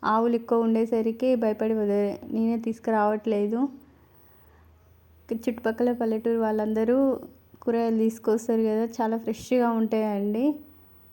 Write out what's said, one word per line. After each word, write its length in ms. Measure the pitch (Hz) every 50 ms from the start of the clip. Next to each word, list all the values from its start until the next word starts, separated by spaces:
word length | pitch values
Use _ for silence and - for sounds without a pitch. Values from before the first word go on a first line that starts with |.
| -
ఆవులు 300 | 208 220 226 233 240 233
ఎక్కువ 260 | 233 233 - 240 233
ఉండేసరికి 720 | 226 226 220 220 233 226 240 226 220 226 226 226 254 262 254
భయపడి 400 | 226 226 214 214 - 220 220 220
వదిలే-, 580 | 214 208 202 202 202 202 202 - - - -
నేనే 300 | 220 226 226 226 233 226
తీసుకురావట్లేదు. 1040 | 226 226 220 - - 233 220 214 208 208 214 214 - 220 214 208 208 208 226 240 277 269 - - - - - _ _ _ _ - - _ _ _ - - - - - - - _ _ _ _ _ _ _ _ _ _ -
ఇక 180 | 233 226 - 254
చుట్టుపక్కల 440 | 226 - - 226 220 - 247 247
పల్లెటూరు 460 | 240 240 233 220 220 220 226 233 226 226
వాళ్ళందరూ 840 | 220 214 220 214 214 220 214 220 226 233 247 269 277 269 247 - - - - - _ _ - -
కూరగాయలు 360 | - 240 233 233 233 226 226 220
తీసుకొస్తారు 640 | 220 220 226 - - 220 214 233 233 - 226 226
కదా, 220 | 220 220 214 220 233
చాలా 340 | 226 - - 226 226 226 226
ఫ్రెష్గా 520 | 226 220 220 - - - 254 247 240 240
ఉంటాయండి. 880 | 233 220 220 214 226 220 214 214 208 202 202 208 208 226 269 302 294 - - - - - - _ - _ _ -